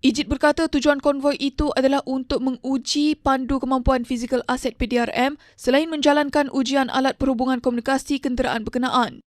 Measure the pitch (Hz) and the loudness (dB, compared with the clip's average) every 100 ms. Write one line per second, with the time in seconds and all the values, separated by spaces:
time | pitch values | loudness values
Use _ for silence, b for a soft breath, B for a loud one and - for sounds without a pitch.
0 | 262 247 285 269 302 294 320 294 277 285 | 2 2 -2 0 2 2 0 2 2 2
1 | 294 285 277 285 277 - 294 - 262 277 | 2 0 0 0 -4 -2 -2 2 2 0
2 | - 262 262 277 262 254 254 269 - 294 | -2 -6 -2 -2 -2 -4 -4 -4 -2 0
3 | 294 302 - 269 247 269 254 262 247 262 | 0 0 0 0 0 -2 0 0 2 2
4 | 240 247 233 254 - 254 262 - 233 240 | 0 -6 -2 -4 -2 -4 -4 -4 -2 0
5 | 233 - 254 302 b b - 262 330 311 | 0 0 -2 -2 b b 2 2 2 2
6 | 285 294 294 294 277 - 247 277 254 - | 4 4 2 0 0 0 0 0 0 0
7 | 269 262 269 247 254 262 254 240 233 269 | -2 0 -2 0 0 0 0 -2 -2 -2
8 | - 277 277 240 - 233 214 254 254 240 | -2 -4 -2 -2 -2 -2 -4 -2 0 0
9 | 233 - _ | 0 -4 _